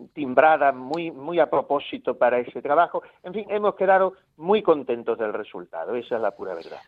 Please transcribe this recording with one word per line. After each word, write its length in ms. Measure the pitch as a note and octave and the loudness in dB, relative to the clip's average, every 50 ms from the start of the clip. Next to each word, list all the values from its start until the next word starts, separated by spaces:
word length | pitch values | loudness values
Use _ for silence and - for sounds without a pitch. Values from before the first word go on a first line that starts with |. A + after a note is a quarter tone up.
| A#2 - _ | -20 -16 _
timbrada 600 | D#3 C#3+ B2+ B2+ - D#3 D#3 D#3+ C#3 C#3+ C#3 C3 | -8 -8 0 4 4 6 6 6 4 4 2 0
muy, 380 | B2+ B2+ C3 D3+ E3+ E3+ E3 | 0 -4 -8 -6 -6 -6 -8
muy 280 | C#3+ C3 C#3 D#3+ F3 E3 | -10 -10 -10 -2 0 2
a 100 | D3 - | 2 2
propósito 680 | E3 D3+ - - C#3+ C#3+ - - - - - C3+ A#2+ | 2 0 0 0 -2 -2 -2 -6 -12 -6 -6 -6 0
para 220 | - B2+ A#2+ B2 B2 | 2 2 4 4 2
ese 220 | A#2+ - - C3+ | 0 -2 -6 -8
trabajo. 420 | - C#3 C#3+ D#3+ F3 - - E3+ - - _ _ - | -2 2 4 4 4 2 0 -6 -8 -10 _ _ -16
En 100 | F3+ F#3 | -12 -10
fin, 120 | A3 G3+ G3+ | -10 -6 -4
hemos 260 | G3+ G#3 G#3 G3+ F#3 | -4 -2 0 -2 0
quedado 400 | - F#3+ F#3+ F#3+ F#3 F#3+ F#3 F#3+ - _ _ _ | 2 2 4 4 4 4 2 -2 -6 _ _ _
muy 260 | - D#3 F3+ G#3+ G#3+ | -6 0 0 0 2
contentos 560 | - F3+ D#3+ C#3+ C3 C3 A#2+ A#2 A2+ A#2+ A2+ | 4 4 2 2 2 -2 -4 -4 -2 -4 -2
del 140 | G#2+ A2+ G#2+ G#2 | -2 -2 -4 -4
resultado, 640 | G#2+ G#2 - - F#2 F2 - - E2 E2 F#2 A#2+ | -6 -8 -10 -12 -14 -14 -12 -12 -10 -8 -6 -6
esa 220 | A#2+ A#2 - B2 | -6 -6 -6 -4
es 40 | A2+ | -2
la 100 | A2 G2+ | -2 -2
pura 220 | - - G2 F#2+ F2 | -4 -4 -8 -8 -8
verdad. 240 | E2 D#2 - - - - | -10 -10 -12 -16 -18 -18